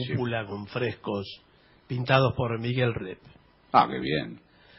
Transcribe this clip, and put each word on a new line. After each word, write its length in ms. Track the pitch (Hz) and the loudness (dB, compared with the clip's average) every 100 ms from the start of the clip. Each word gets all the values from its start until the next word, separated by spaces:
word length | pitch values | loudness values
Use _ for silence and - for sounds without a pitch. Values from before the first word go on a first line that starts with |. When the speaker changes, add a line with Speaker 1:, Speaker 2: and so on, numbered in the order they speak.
Speaker 1:
sí. 80 | 123 | -2
Speaker 2:
cúpula 340 | 120 120 117 101 | -2 -2 -2 -4
con 200 | 104 101 | -8 -8
frescos 760 | 123 120 101 - 101 98 - _ _ _ - _ | -4 -2 -4 -4 -4 -4 -12 _ _ _ -20 _
pintados 440 | 123 123 135 131 107 | -4 4 6 6 2
por 220 | 120 113 | -2 -2
Miguel 360 | 117 127 123 | -2 0 0
Rep. 240 | 110 95 - - - _ _ _ | 0 -6 -12 -16 -20 _ _ _
Speaker 1:
Ah, 140 | 113 - | 4 4
qué 80 | 64 | 0
bien. 420 | 64 76 57 57 _ _ - | -2 -2 -4 -12 _ _ -20